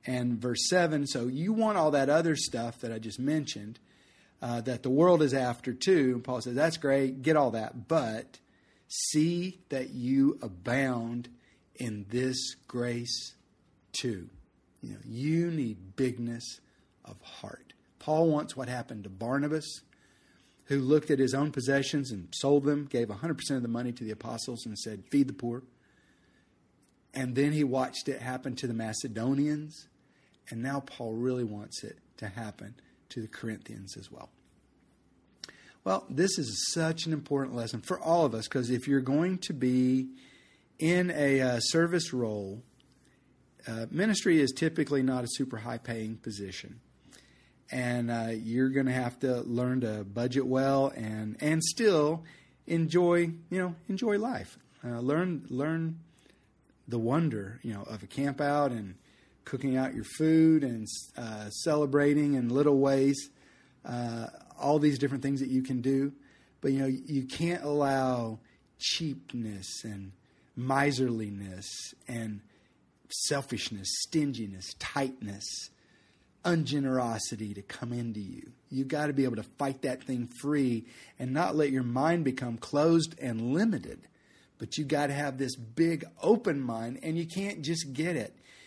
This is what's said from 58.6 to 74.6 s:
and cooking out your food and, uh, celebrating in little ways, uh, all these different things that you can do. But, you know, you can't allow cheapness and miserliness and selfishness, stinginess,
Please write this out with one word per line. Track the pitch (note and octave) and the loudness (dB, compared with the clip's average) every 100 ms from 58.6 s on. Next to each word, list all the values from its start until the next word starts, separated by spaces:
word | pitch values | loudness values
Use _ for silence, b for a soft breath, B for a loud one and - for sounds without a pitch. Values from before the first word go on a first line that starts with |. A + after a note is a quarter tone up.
| C#3+ | 2
and | A#2 G2 F#2 b b b b | 0 -8 -12 b b b b
cooking | - B2+ C3+ C3 | -10 -4 0 0
out | C3 - | 0 -4
your | |
food | G#2+ - D#3+ D#3+ D#3+ D#3+ | -8 0 4 8 8 6
and, | C#3 A2+ G#2+ - - - | 4 -4 -6 -10 -12 -10
uh, | A2+ G#2+ G#2 | -10 -8 -10
celebrating | - E3 D3+ D3 C#3+ C#3+ D3 D3 C#3 | -4 0 2 4 4 6 4 4 2
in | A#2+ | 2
little | C3 D3 C#3 | 4 6 6
ways, | C3+ C3+ C#3 C#3 - b b b b b | 6 6 4 2 -6 b b b b b
uh, | - B2 A#2+ A#2 A2+ - - - | -8 -6 -6 -6 -10 -12 -20 -2
all | C#3 D3+ | 2 6
these | D3+ C3+ | 4 4
different | C3+ C3+ | 0 0
things | C#3 C#3 | -2 -2
that | C3 | 0
you | C3 | 0
can | B2+ B2+ | 0 -2
do. | B2+ C3+ C#3 - b b b _ | 2 2 0 -4 b b b _
But, | - | 0
you | C3+ | 0
know, | C3+ | 0
you | C3 - C#3 | -2 -2 -4
can't | B2+ - E3+ - | -4 -2 0 0
allow | D3 D3 C#3 C3+ C3 B2 A2+ A2+ b b b _ | 0 2 2 2 2 0 -2 -6 b b b _
cheapness | - - D#3+ C3 - B2 A2 G2 F#2 - | -4 -2 -4 -6 -8 -6 -6 -8 -10 -10
and | A2+ G2+ F#2+ F#2+ b b b - | -10 -10 -12 -16 b b b -8
miserliness | B2+ C3+ C#3+ B2+ B2+ A2+ G#2 G2+ G2 F#2 G2+ - - - - | 0 4 4 4 2 0 -4 -6 -10 -10 -12 -12 -12 -14 -8
and | A#2+ A2+ G#2 - b b b b _ _ | -6 -6 -8 -14 b b b b _ _
selfishness, | - - C#3+ C3+ A2+ - G#2 F#2+ - | -6 -2 -2 -2 -6 -4 -6 -6 -6
stinginess, | - D#3+ C#3+ A#2 G#2 F#2+ | -2 0 0 -2 -8 -10